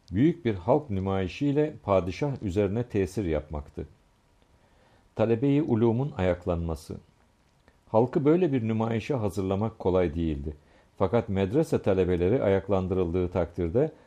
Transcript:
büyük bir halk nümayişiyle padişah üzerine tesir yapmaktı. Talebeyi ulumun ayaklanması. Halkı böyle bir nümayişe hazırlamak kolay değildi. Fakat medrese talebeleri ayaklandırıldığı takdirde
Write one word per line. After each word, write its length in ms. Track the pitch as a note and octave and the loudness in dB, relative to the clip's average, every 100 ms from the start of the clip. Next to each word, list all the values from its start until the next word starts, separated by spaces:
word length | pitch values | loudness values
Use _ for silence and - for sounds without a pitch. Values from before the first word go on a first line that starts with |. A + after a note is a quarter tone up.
| - | -6
büyük 340 | F2 D3+ E3+ - | 0 2 2 -2
bir 100 | G2 | -2
halk 340 | F2 C#3+ - | 0 0 0
nümayişiyle 840 | G2 F#2+ F#2+ F#2 - C#3+ C#3 D3+ - | -4 -2 -2 -2 -2 -2 0 -2 -2
padişah 600 | - G2 F2+ F2+ D3 C3+ | 2 2 2 -4 -4 -4
üzerine 400 | G#2 F2+ G2+ G#2+ | -4 0 0 -2
tesir 420 | B2 G#2+ F#2 - F#2 | -4 -2 -2 -2 -2
yapmaktı. 640 | D2+ D2 D2+ C#2+ - D#2+ - _ _ _ _ _ _ _ _ _ _ _ - | -4 -4 -10 -12 -12 -14 -16 _ _ _ _ _ _ _ _ _ _ _ -2
Talebeyi 480 | A2 A2+ C#3 C#3+ | 0 2 2 2
ulumun 480 | D#3+ A2 A#2 A2+ C#3+ - | 2 2 2 2 -2 0
ayaklanması. 800 | F2+ F2 - E2+ E2 D#2+ - E2+ - _ _ _ _ _ _ _ _ | 0 0 -2 -2 -2 -6 -8 -16 -16 _ _ _ _ _ _ _ _
Halkı 380 | A2 A#2+ E3+ C#3 | 2 2 2 4
böyle 280 | E3+ F3+ | 4 4
bir 140 | C3+ A2 | 2 0
nümayişe 460 | A2 A2+ A#2 - | 0 0 -2 -2
hazırlamak 680 | C#3 G#2 F#2+ F#2+ G2 A2 - | -2 -2 -2 -2 0 -2 -2
kolay 360 | F#2+ F#2 F2+ D2+ | 0 2 2 0
değildi. 400 | E2+ D2 D2 D2 _ _ _ - | -2 -2 -6 -12 _ _ _ -2
Fakat 320 | F#2+ A#2 G#2+ | 0 0 0
medrese 520 | G2 G2 B2+ D#3+ A2 | 0 0 0 0 0
talebeleri 640 | - F#2+ F2+ F2+ F2+ B2+ | 0 2 2 2 2 2
ayaklandırıldığı 840 | G#2+ G2 F#2 G2 F#2 F#2 F2 F2+ F2 | 2 0 0 -2 0 -2 0 0 -2
takdirde 600 | F#2+ E2+ - F2 G2+ D#3 - | -2 -4 -2 -2 0 -2 -4